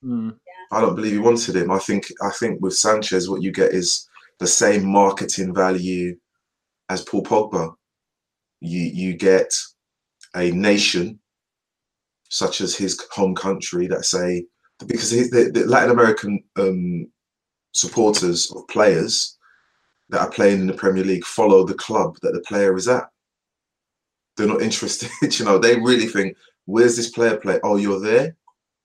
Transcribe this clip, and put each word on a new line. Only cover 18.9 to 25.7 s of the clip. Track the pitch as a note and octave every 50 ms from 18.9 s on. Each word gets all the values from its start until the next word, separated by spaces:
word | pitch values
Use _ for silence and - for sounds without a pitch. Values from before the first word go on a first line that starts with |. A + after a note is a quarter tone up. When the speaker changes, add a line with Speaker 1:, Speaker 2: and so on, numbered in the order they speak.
| F2+ E2 F2+ - - - - - - _ _ _ _ _ _ _ _ _ _ _ _ _ _ -
Speaker 3:
that | - F2
are | F2 -
playing | - - G#2 G2+ G2+ F#2+
in | F#2
the | F#2 F#2
Premier | - G2+ F#2+ F#2+ F#2 F#2
League | F#2+ F#2 F2 -
follow | - - - A2 G#2 G2 F#2+ F#2+
the | F#2 F#2+
club | - - - A2 - - E2 - _ -
that | - -
the | F2
player | - - G#2+ G2+ G2+ G2 F#2
is | F#2 F2+ A#2+
at. | B2+ B2 - - _ _ _ _ _ _ _ _ _ _ _ _ _ _ _ _ _ _ _ _ _ _ _ _ _
They're | - G#2
not | G#2 G#2+ - G#3+
interested, | A3 - - - G2 - - - - - - -
<laughs> | D3 - -
you | -
know, | G#2+ G2+ F#2
they | G2+ A2+